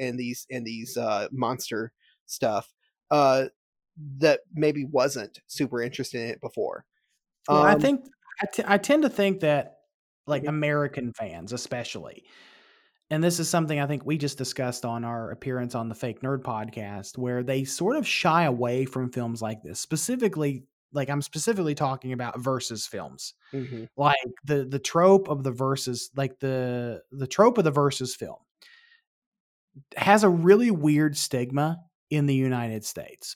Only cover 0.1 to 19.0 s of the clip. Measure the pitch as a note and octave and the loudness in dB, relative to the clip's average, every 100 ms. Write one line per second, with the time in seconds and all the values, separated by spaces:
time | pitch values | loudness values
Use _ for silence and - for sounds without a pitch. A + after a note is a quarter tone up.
0.1 | B2 A#2+ A#2+ - B2+ A2+ A2+ A#2+ A#2+ A2+ | -4 -6 -8 -10 -10 -8 -10 -8 -4 -2
1.1 | G#2 G2+ B2+ A#2 C3+ - A2 A#2 _ _ | -2 -2 -2 -2 -4 -6 -6 -6 _ _
2.1 | _ - - A#2+ G2+ - _ _ _ - | _ -16 -4 -2 -2 -4 _ _ _ 0
3.1 | D3+ C3+ C3+ C3 - _ _ _ D#3+ D3 | 4 4 4 0 -6 _ _ _ -18 -14
4.1 | C3+ D#3 C3+ - D3+ D3+ D3 C3+ C#3 C3+ | 2 2 2 -2 -2 0 0 0 2 2
5.1 | B2+ G#2 - - - C3 A#2+ A#2+ C3+ B2+ | 0 -10 -14 -10 -4 -4 -2 -4 -6 -6
6.1 | B2 A#2 - A2+ - D#2+ - - _ _ | -6 -6 -8 -8 -4 -4 -6 -14 _ _
7.1 | _ _ _ - D3 D3+ D3+ C4+ C4+ - | _ _ _ 2 6 6 6 4 2 -2
8.1 | _ - - G3+ - G3 G3+ G3+ D4+ D4 | _ -16 -8 -6 -2 2 2 4 4 2
9.1 | - G3 F#3+ D3+ D3 C3+ - _ _ _ | 2 0 2 2 2 -2 -10 _ _ _
10.1 | _ - C#3+ D3 D3+ D3 D3 C#3+ C#3 B2 | _ -4 -2 -2 0 0 0 0 -4 -8
11.1 | - G#2 E2+ G2 A#2+ - B2 A2+ G2 C2+ | -6 -10 -10 -10 -10 -6 -8 -8 -10 -14
12.1 | - - - - - _ _ _ _ - | -18 -20 -20 -20 -20 _ _ _ _ -6
13.1 | D#3 E3+ E3+ E3 F3 D#3 D3 C#3+ C#3+ - | 0 2 2 0 0 0 0 -2 -2 -2
14.1 | D#3 C#3+ - B2+ - B2+ A#2+ A#2+ A#2 A#2 | -2 -2 -4 -8 -4 -4 -4 -6 -4 -6
15.1 | A#2 A2+ - C3+ B2+ B2 B2 A2+ A2+ B2 | -6 -8 -8 -6 -4 -4 -4 -6 -6 -8
16.1 | A2+ C3 C#3 B2+ A2 A2 A2+ G2+ G2+ G2+ | -6 -4 -4 -4 -6 -6 -10 -10 -10 -12
17.1 | - B2 B2 B2 C3+ C3+ - F#3 D4 G#3+ | -6 -4 -2 -2 -2 -2 -2 -2 0 -2
18.1 | - F3 E3 D#3+ B2 A#2+ B2+ C3 C3 | 0 2 4 4 2 0 0 -2 -2